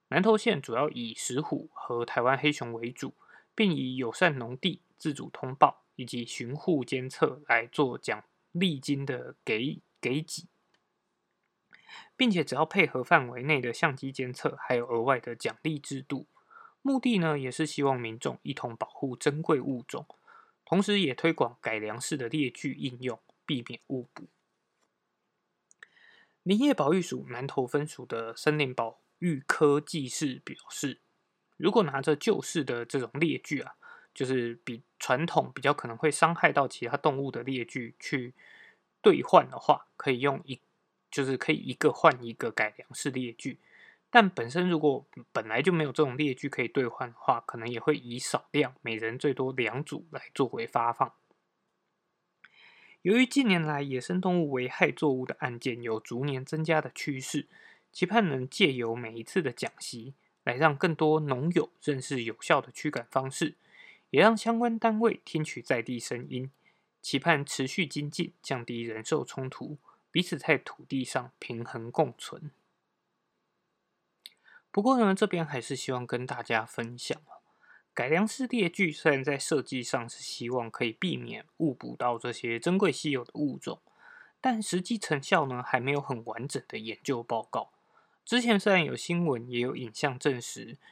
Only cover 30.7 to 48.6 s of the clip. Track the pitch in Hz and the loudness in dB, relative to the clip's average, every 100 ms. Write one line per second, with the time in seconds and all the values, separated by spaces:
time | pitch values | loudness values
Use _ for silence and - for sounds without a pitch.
30.7 | - 139 - _ _ _ _ _ - 165 | -6 -6 -6 _ _ _ _ _ -2 2
31.7 | 233 156 135 147 147 139 - - 165 131 | 4 2 0 0 2 2 0 0 -4 -2
32.7 | 120 117 135 117 147 165 131 - 139 - | -4 -2 -4 -4 -2 0 -2 -6 -8 -8
33.7 | - - - _ - 127 131 120 117 - | -16 -20 -20 _ -6 0 0 -2 -6 -10
34.7 | - _ - - 127 170 156 127 - 143 | -12 _ -10 0 2 2 0 0 0 0
35.7 | 147 120 113 156 - 160 170 160 143 131 | 2 -2 0 0 4 4 6 4 4 0
36.7 | - 120 156 156 135 139 120 123 127 117 | -2 -4 2 2 0 -4 -6 -6 -6 -4
37.7 | 131 113 - - 139 123 - - - - | -8 -10 -12 -6 -6 -6 -14 -20 -20 -20
38.7 | _ _ _ 208 147 - 180 131 127 - | _ _ _ 6 6 6 6 6 -4 2
39.7 | 139 - - 139 123 139 139 143 127 _ | 2 0 -6 -2 0 0 -2 -8 -14 _
40.7 | _ _ _ _ - 135 127 - 147 131 | _ _ _ _ -2 0 0 0 -2 -2
41.7 | 123 151 - 160 127 117 - 117 110 107 | 2 2 6 4 4 -6 -6 -6 -2 -4
42.7 | - - - 147 131 120 113 135 - _ | -4 -16 -6 -4 -4 -6 -8 -10 -10 _
43.7 | - - _ _ 240 196 147 117 165 185 | -20 -20 _ _ 6 6 0 -4 0 2
44.7 | 160 147 131 - 127 - 117 110 117 156 | 4 4 2 -6 -20 -6 -4 0 2 2
45.7 | 170 147 123 139 135 147 127 139 - 117 | 2 0 2 2 2 -2 0 -4 -4 0
46.7 | 139 120 - 123 - - 117 - 120 113 | 0 0 -2 -10 -2 2 2 0 -8 -6
47.7 | 117 156 143 123 120 - - - 147 | -2 0 0 -2 -8 -2 -2 0 0